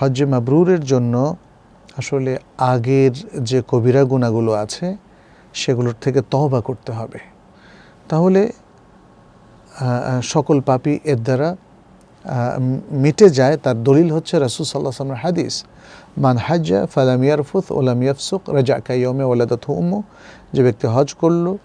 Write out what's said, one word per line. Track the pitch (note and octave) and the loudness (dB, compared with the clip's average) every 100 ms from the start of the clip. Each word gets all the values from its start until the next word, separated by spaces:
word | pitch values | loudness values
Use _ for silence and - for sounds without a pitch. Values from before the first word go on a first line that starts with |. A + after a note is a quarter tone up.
হজ্জে | C3+ B2+ C#3 | -2 0 0
মাবরুরের | C3 A#2+ D3 F3+ F3+ | 0 2 2 4 2
জন্য | C#3 C3 A#2+ A#2+ C#3 F3+ - _ _ _ - - | 2 0 2 0 -2 -4 -14 _ _ _ -18 -14
আসলে | B2 C#3 C3 B2+ - - | -6 -4 -2 -6 -8 -2
আগের | B2+ B2+ A#2+ C3+ C3+ B2 - - | 0 2 2 4 4 2 -8 -8
যে | A#2 B2+ A#2 | -2 -2 0
কবিরা | B2 A#2 B2+ | 0 2 2
গুনাহগুলো | C3+ C3+ A#2+ A2+ A2+ | 2 2 0 0 0
আছে | G#2+ G#2+ - F3+ G3 - - _ - - | -2 -4 -6 -8 -8 -14 -20 _ -20 -18
সেগুলোর | - - B2 A#2+ A2+ | -8 -2 0 -2 -4
থেকে | - C3 A#2+ | -2 -2 0
তওবা | C#3 D3+ C3 | 0 0 0
করতে | A2 B2 - | -4 -8 -10
হবে। | A#2 A2 - - - _ - - - - - - | -12 -12 -14 -20 -20 _ -20 -20 -20 -20 -20 -4
তাহলে, | D#3+ F3+ F#3+ A3 - _ _ _ - _ _ - - - - - - | 0 4 4 2 -4 _ _ _ -20 _ _ -20 -20 -20 -20 -20 -8
আহ, | B2+ | -2
আহ, | B2 - B2+ | -2 -2 -4
সকল | A#2+ D#3+ C#3 D3 | -2 -2 2 2
পাপই | C3 C3 D3+ D3 | 2 0 0 -2
এর | D#3 C3 | -2 -2
দ্বারা, | A2+ B2+ D#3 F#3 _ _ _ - _ _ | 0 -2 -2 -4 _ _ _ -20 _ _
আহ, | - B2+ A#2+ - B2+ C3 - | -8 -4 -4 -2 -4 -4 -6
মিটে | D3 C#3 D3+ G#3 | -2 0 6 6
যায়। | C3+ C3 D3+ | 6 2 2
তার | C3+ A#2 | 0 0
দলিল | A#2+ C#3 E3+ | 2 4 4
হচ্ছে | D#3 E3 E3+ | 0 -2 -2
রাসূল | C3 - D3+ | -2 -4 -6
সাল্লাল্লাহু | C#3+ D3 B2 C3+ | -6 -6 -6 -8
আলাইহি | B2+ D3 F3 | -6 -4 -4
ওয়াসাল্লামের | |
হাদিস, | A#2+ - - - - - - - | -4 -8 -12 -20 -20 -20 -14 0
"মান | C3+ B2 | 2 2
হাজ্জা | G#2 E3+ D#3+ F#3+ F#3 | 0 -2 0 0 0
ফালাম | - C3 B2+ | 0 2 2
ইয়ারফুথ | C3+ D3 C#3 F#3+ F#3 | 2 0 -2 -4 -4
ওয়ালাম | - C3 A#2+ | -2 0 0
ইয়াফসুক | B2+ C#3 - F#3+ - | 0 -2 -4 -8 -2
রাজা | C#3+ B2+ B2 | 0 0 0
কাইয়মে | - B2+ B2 C3 | -2 -2 -2 -2
ওয়ালাদাতহু | C3+ A#2+ A#2 A#2+ - | 0 0 0 -2 -4
উম্মু।" | E3 F3 G3+ G#3 - - - - | -4 -2 -4 -6 -14 -20 -20 -6
যে | C#3 | 0
ব্যক্তি | B2 A2+ A#2+ | 2 2 0
হজ | A#2 C#3+ | 0 0
করলো, | - E3 E3+ E3+ G3 | 0 0 0 -2 -6